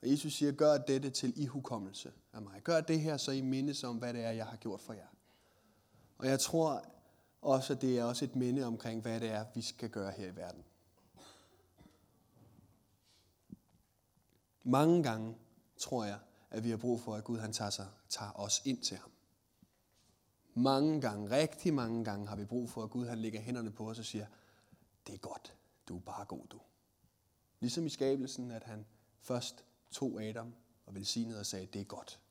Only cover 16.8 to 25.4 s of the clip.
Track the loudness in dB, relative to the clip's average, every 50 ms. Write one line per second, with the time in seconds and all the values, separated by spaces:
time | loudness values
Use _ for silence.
16.8 | 2 0 0 0 0 -4 -6 -6 -4 -4 -4 -4 -4 -4 -4 -2 -2 -2 -2 -4
17.8 | -8 -10 -14 -18 _ _ -6 -6 -6 -8 -8 -6 -2 0 0 0 0 0 -2 0
18.8 | -2 -4 -6 -6 -12 -16 -20 _ _ _ _ _ _ _ _ _ -20 _ _ _
19.8 | _ _ _ _ _ _ _ _ _ _ _ _ _ _ 0 4 4 6 6 6
20.8 | 6 4 4 2 0 0 -2 -2 -4 2 4 4 4 4 0 -2 0 2 2 2
21.8 | 2 0 0 -2 -2 -2 -2 -4 -4 -6 -6 -6 -6 -4 -2 -4 -4 -4 -6 -8
22.8 | -10 -6 -4 -4 -4 -4 -4 -4 -4 -4 -4 -4 -6 -4 -4 -4 -4 -6 -6 -6
23.8 | -8 -8 -8 -8 -8 -6 -6 -6 -6 -6 -12 -20 -20 -20 _ _ _ _ -20 _
24.8 | _ _ _ _ _ -14 -14 -10 -10 -10 -10 -10